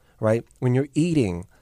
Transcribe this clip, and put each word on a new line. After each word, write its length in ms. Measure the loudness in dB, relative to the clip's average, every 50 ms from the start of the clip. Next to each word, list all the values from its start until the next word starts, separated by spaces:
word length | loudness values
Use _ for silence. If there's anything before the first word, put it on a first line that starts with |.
| _ _ _ -2
right? 260 | 0 0 0 0 -2 _ _ -4
When 140 | -2 0 0
you're 140 | 0 0 -2 0
eating, 520 | 0 0 2 2 0 0 0 -2 -8 -10 -16 _ _